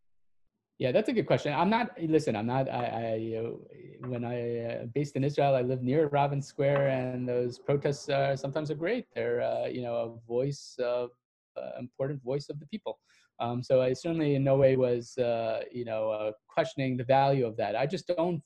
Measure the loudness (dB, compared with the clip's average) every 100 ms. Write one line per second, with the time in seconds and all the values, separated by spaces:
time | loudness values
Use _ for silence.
0 | _ _ _ _ _ _ _ -6 0 0
1 | 2 0 2 0 0 0 2 2 -2 -6
2 | 0 2 2 -2 0 0 0 -2 -4 -4
3 | -4 -4 -4 -6 -6 -8 -14 -20 -20 -12
4 | -8 -6 -4 -4 -4 -4 -6 -6 -4 -4
5 | -2 0 0 2 4 4 2 0 2 2
6 | 4 4 2 0 -4 0 2 4 2 0
7 | -2 -4 -2 0 0 -2 -2 0 0 -2
8 | 0 0 2 0 -2 -4 -4 -4 -2 -2
9 | -4 -4 -2 0 0 -2 -4 -4 -4 -4
10 | -4 -8 -4 0 0 -2 -8 -4 -2 -2
11 | -4 -10 _ _ _ -12 -10 -8 -10 -6
12 | -4 -4 -4 -4 -6 -12 -10 -10 -8 -10
13 | _ _ _ -6 -4 -2 2 4 4 0
14 | -2 0 2 2 4 6 6 6 4 2
15 | -2 -2 0 0 0 -2 -4 -8 -4 -2
16 | -2 -2 -4 -6 _ -2 -2 -2 -2 0
17 | 4 6 6 4 2 0 0 0 0 -2
18 | -2 0 0 -2